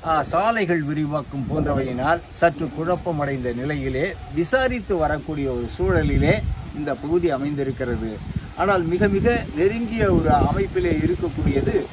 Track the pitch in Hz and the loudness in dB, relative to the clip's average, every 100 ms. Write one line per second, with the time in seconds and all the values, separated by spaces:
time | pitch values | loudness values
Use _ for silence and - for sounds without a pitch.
0 | 165 156 135 165 214 226 180 170 147 151 | 2 0 2 2 2 2 2 0 0 0
1 | 147 151 127 139 120 156 147 139 135 123 | 0 -2 -4 -6 -2 0 0 0 -2 -2
2 | 139 170 - - 170 147 156 143 165 180 | 0 0 -2 2 2 2 -6 -4 -2 -2
3 | 175 156 143 135 123 120 139 147 131 127 | -2 -2 -2 -2 -4 -4 -4 -2 -2 -2
4 | 180 - - 147 170 262 262 247 190 180 | -2 -4 -6 -2 0 2 0 -2 -2 0
5 | 151 151 127 151 135 123 117 - 185 175 | 0 -2 -4 -4 -2 -2 -6 -2 2 2
6 | 147 139 147 208 - - - 147 147 127 | 4 4 4 4 0 -4 -8 -8 -6 -4
7 | 147 175 170 135 143 143 135 127 123 113 | 0 2 2 0 -2 -2 -4 -4 -4 -2
8 | 113 107 - - - - 190 196 165 180 | -4 -8 -6 -8 -8 -2 2 2 2 2
9 | 208 196 240 240 - 147 190 226 233 226 | 2 4 2 2 -2 0 2 2 -4 0
10 | 208 170 160 147 - - 196 185 175 156 | 4 4 4 4 4 2 0 0 0 2
11 | 156 180 175 - - 139 135 208 143 | 0 0 -2 0 0 2 2 0 -2